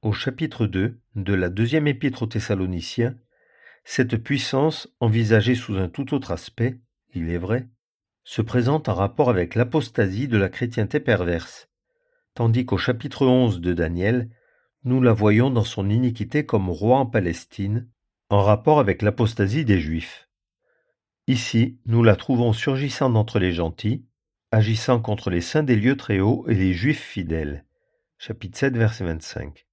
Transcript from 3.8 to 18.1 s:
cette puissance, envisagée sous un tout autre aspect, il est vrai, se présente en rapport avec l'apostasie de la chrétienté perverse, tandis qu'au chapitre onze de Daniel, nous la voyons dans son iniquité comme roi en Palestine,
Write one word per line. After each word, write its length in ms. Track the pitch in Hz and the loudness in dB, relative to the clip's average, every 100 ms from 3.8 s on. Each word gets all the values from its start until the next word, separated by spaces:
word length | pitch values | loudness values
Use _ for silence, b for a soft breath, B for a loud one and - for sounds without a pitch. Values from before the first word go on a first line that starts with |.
cette 340 | - - 127 117 | -8 -2 0 -2
puissance, 760 | 113 143 - 135 151 151 - _ | -2 -4 -2 0 0 -2 -14 _
envisagée 560 | 117 110 110 113 101 117 | 0 2 4 4 4 0
sous 200 | - 95 | -2 -4
un 120 | 92 | -4
tout 260 | - 135 | -4 -4
autre 180 | 143 - | -4 -4
aspect, 500 | 85 - - 117 113 _ _ _ | -8 -8 -4 -4 -4 _ _ _
il 160 | 90 82 | -8 -4
est 80 | 85 | -4
vrai, 320 | 90 120 127 _ _ _ _ _ | -2 -4 -6 _ _ _ _ _
se 180 | - - | -12 -4
présente 480 | 113 127 120 151 151 | 0 2 2 0 0
en 40 | |
rapport 360 | 90 98 - 127 | -2 -2 2 2
avec 260 | 98 87 110 | 2 0 0
l'apostasie 720 | 117 160 - - 98 98 139 | 0 0 -2 0 0 0 0
de 100 | 110 | 0
la 120 | 98 | 0
chrétienté 500 | - 120 - 101 147 | -2 -6 -2 -2 -2
perverse, 720 | 139 101 87 85 - - _ _ _ _ _ _ _ - | 0 0 0 -4 -6 -20 _ _ _ _ _ _ _ -2
tandis 300 | 117 117 127 | 2 2 0
qu'au 120 | 98 | -2
chapitre 480 | - 117 117 - 131 | -2 -4 -6 0 4
onze 340 | 127 120 87 | 4 4 0
de 140 | 85 | -2
Daniel, 560 | 85 82 85 98 123 113 b b b b _ | 0 -2 0 0 0 -4 b b b b _
nous 180 | 123 127 | -2 2
la 120 | 123 | 4
voyons 360 | 101 104 110 131 | 4 4 4 4
dans 140 | 123 | 2
son 260 | 104 - 98 | -2 -2 0
iniquité 560 | 107 127 113 104 151 147 | 0 0 -2 -4 -4 -2
comme 240 | 107 92 | -2 -2
roi 300 | 82 107 131 | -2 2 2
en 80 | 123 | 2
Palestine, 800 | 113 90 80 - - 98 110 120 _ _ | 0 -2 -6 -12 -8 -4 -4 -6 _ _